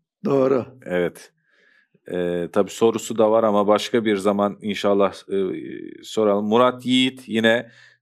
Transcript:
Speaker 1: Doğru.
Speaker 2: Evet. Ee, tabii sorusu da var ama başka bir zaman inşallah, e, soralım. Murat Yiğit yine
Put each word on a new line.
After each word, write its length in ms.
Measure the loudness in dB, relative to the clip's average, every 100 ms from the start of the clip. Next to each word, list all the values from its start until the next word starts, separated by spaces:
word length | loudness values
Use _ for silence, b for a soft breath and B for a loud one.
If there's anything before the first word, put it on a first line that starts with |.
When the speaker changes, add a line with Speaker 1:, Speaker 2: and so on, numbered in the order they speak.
| _ _ -2
Speaker 1:
Doğru. 400 | 0 2 0 -4 -12 -6
Speaker 2:
Evet. 460 | -2 -2 -6 -18 _ _ _ _ _ _ _ -10
Ee, 340 | -6 -4 -4 -2
tabii 160 | -2 -2
sorusu 480 | 0 0 0 -4 0
da 140 | 2
var 120 | 4
ama 240 | 2 2 2
başka 380 | 2 2 -2 0
bir 120 | 0
zaman 400 | 0 0 -2 -4
inşallah, 520 | -8 -4 0 2 0 -2 -6
e, 80 | -4 -4 -6 -10 -14 -16 -18
soralım. 420 | -8 0 2 0 2
Murat 400 | 4 4 0 0
Yiğit 380 | 2 2 -2 -6
yine 420 | 0 4 2 0 b b b